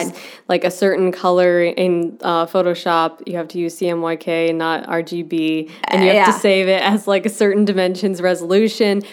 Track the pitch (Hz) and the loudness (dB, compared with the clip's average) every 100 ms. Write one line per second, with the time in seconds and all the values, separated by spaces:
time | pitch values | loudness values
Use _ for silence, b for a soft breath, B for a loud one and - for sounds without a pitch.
0 | 175 B B B - 180 175 175 196 185 | 0 B B B -4 -2 -2 0 0 2
1 | 185 180 185 180 180 175 175 - 180 175 | -2 0 0 4 4 4 2 0 0 0
2 | 170 - 180 170 165 190 180 175 180 165 | -2 -4 -2 0 0 0 0 -2 0 0
3 | 165 160 - 175 160 180 170 165 180 170 | 0 -4 -10 -8 -6 -6 -6 -4 -4 -2
4 | 165 165 - 165 165 165 160 160 - 170 | -4 -4 -4 0 0 0 -2 -2 -4 -4
5 | 165 175 165 165 156 160 156 B - 190 | -4 -8 -6 -4 -2 -4 -6 B -2 2
6 | 190 202 180 185 208 190 185 190 190 208 | 4 6 4 4 2 2 2 2 2 0
7 | 202 196 208 208 202 202 208 190 185 185 | 0 0 0 0 2 2 2 2 0 0
8 | 196 180 180 175 170 196 220 - 208 202 | -4 -2 0 -2 2 2 2 2 0 0
9 | 202 | -4